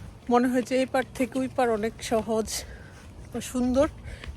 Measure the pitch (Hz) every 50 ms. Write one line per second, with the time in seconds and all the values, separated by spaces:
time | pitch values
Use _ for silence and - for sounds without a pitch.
0 | - - - - - - 240 240 247 262 247 254 233 - 262 254 262 254 - 262
1 | 247 - - - 254 226 - 262 262 247 - - 254 233 220 208 214 226 - -
2 | - - 240 220 214 226 220 220 214 - - - - - - - - - - -
3 | - - - - - - - 240 - - - 254 247 254 247 269 302 311 - -
4 | - - - - - - -